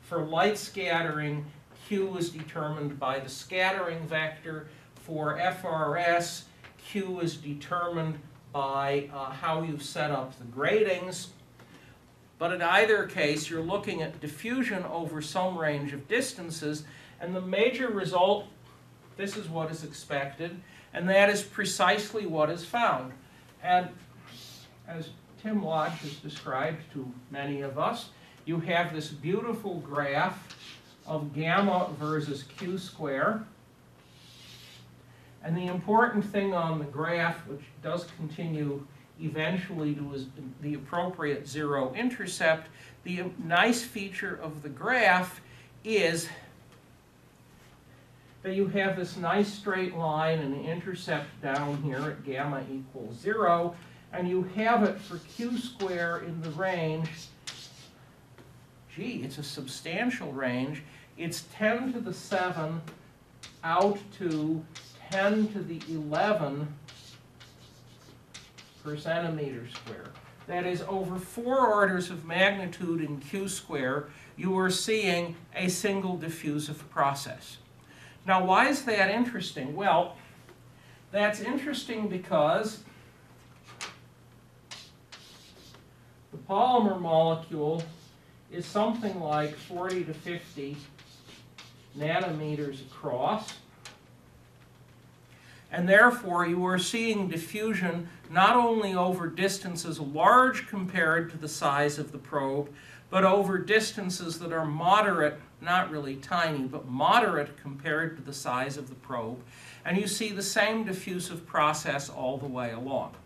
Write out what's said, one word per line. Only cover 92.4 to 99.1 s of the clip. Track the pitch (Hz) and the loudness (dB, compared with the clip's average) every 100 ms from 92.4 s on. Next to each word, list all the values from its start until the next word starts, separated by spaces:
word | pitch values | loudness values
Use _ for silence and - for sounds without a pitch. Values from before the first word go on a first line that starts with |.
| 151 147 143 131 - | -4 -4 -4 -8 -14
across. | - 151 127 - 214 - - - - - - - - - - - - - - - - - - - - - - - | -10 -6 -2 0 -2 -4 -16 -20 -20 -20 -20 -20 -20 -20 -20 -20 -20 -20 -20 -20 -20 -20 -20 -20 -20 -20 -20 -10
And | 175 180 | -2 6
therefore, | 202 240 247 185 175 170 | 10 10 6 0 0 2
you | 175 180 | 2 2
are | 185 | 2
seeing | - 233 226 208 185 | 2 0 2 2 0
diffusion | 160 - 208 220 196 180 170 170 - - | -2 -6 -4 -2 0 0 -2 -6 -12 -2
not | 165 196 240 | 6 8 8
only | 233 226 202 | 6 4 2
over | 185 180 | 2 2